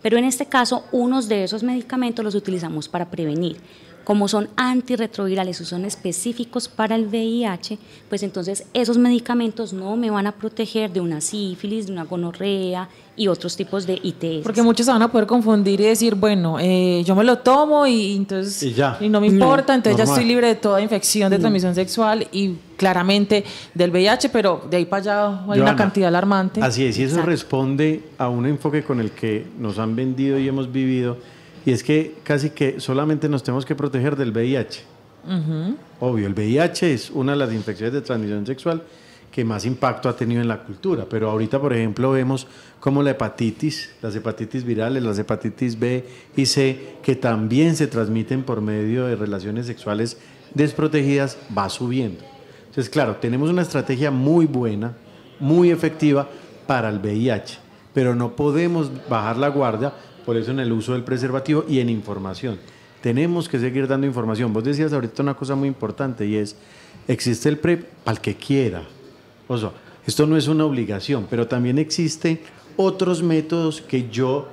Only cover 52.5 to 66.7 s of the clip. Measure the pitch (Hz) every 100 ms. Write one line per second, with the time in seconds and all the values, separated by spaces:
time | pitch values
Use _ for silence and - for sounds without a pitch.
52.5 | - - - 123 151 127 - 120 123 151
53.5 | 180 160 143 127 127 147 131 139 170 160
54.5 | 127 117 104 117 120 - - - - 139
55.5 | 165 175 170 165 156 151 139 139 - -
56.5 | - - 127 113 104 104 104 123 107 -
57.5 | - - - - - 123 120 120 - 147
58.5 | 147 175 170 143 131 - 117 107 117 143
59.5 | 143 131 107 139 - - - - 117 110
60.5 | 135 127 113 104 127 123 127 127 131 135
61.5 | 151 156 131 120 113 98 98 95 92 131
62.5 | 98 - - - - 123 120 170 175 165
63.5 | 131 123 127 135 135 139 123 110 107 120
64.5 | 107 120 143 156 143 120 - 143 135 135
65.5 | 139 139 131 107 - 135 120 104 107 104
66.5 | - -